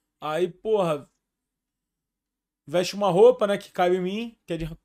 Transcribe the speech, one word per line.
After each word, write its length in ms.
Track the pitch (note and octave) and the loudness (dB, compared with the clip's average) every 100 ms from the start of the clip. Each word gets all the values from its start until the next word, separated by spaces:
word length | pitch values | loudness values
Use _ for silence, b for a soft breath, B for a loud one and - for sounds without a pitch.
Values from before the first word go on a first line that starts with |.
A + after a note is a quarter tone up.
| _ - | _ -12
Aí, 280 | D3 D#3 F3+ | -6 -2 -4
porra, 580 | F3 G#3+ G#3+ F3 D3 C3 _ _ _ _ _ _ _ _ _ _ _ _ _ _ _ - | -4 -2 0 0 -2 -6 _ _ _ _ _ _ _ _ _ _ _ _ _ _ _ -6
veste 280 | E3 F#3 | -2 -2
uma 160 | G3 G3+ | -2 0
roupa, 360 | F3 A#3 B3 G#3 | 6 6 6 0
né, 100 | G3+ | -2
que 120 | - | -6
cabe 240 | - F3+ F#3 | -2 0 0
em 40 | |
mim, 360 | F3+ G3+ A#3 - - | -2 -6 -8 -12 -10
que 60 | |
é 20 | E3+ | -8
de-, 220 | D#3+ D#3+ | -8 -12